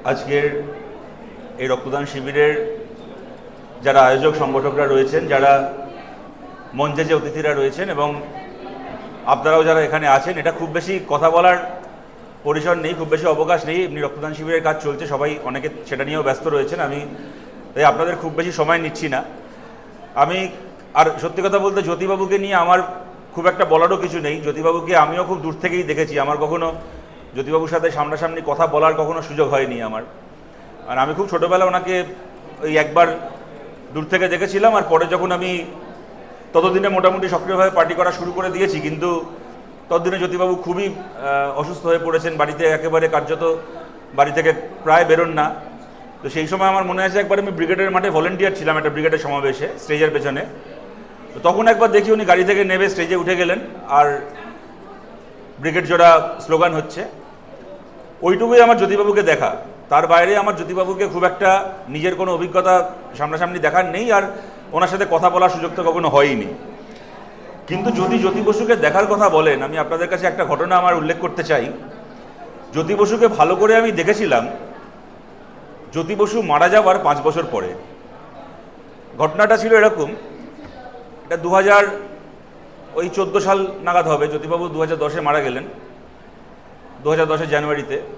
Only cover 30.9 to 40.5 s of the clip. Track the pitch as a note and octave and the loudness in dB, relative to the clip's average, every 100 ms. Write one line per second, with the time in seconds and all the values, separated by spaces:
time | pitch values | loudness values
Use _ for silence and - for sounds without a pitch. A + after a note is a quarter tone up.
30.9 | B2+ C#3 D#3 G3 F3 F3 F#3 F#3 F3+ F#3 | -2 0 0 -2 0 2 2 2 0 -2
31.9 | F#3 F3 - - - - - D#3 D#3 D3+ | -2 -4 -12 -18 -20 -20 -8 0 0 2
32.9 | D#3+ E3+ - - - - - - - - | 4 4 2 -10 -16 -18 -20 -20 -20 -12
33.9 | C#3 D#3 F#3 F3+ E3+ F#3 G3 A3 G#3+ - | -10 -2 0 0 0 -2 2 4 4 2
34.9 | E3 E3+ E3+ F3+ F3 F#3 F3+ D#3+ - - | 2 2 0 0 -2 -2 -6 -8 -14 -18
35.9 | - - - - - - E3 F#3 F#3 G3 | -20 -20 -20 -20 -20 -2 2 2 2 2
36.9 | F#3 F#3 F#3 F#3 F3 - F#3 F#3+ F3 E3 | 4 2 2 -2 -4 -2 2 2 4 0
37.9 | F3 F3+ E3 F3 F3 F#3 E3+ G3 D#3+ D3+ | 2 0 -2 -8 -4 -4 -2 -2 -2 -6
38.9 | D#3 F3 E3+ D#3 - - - - - - | -4 -2 -4 -6 -16 -18 -20 -20 -20 -2
39.9 | E3+ E3+ F#3 F3+ F3+ F#3 | 0 0 -2 -4 0 0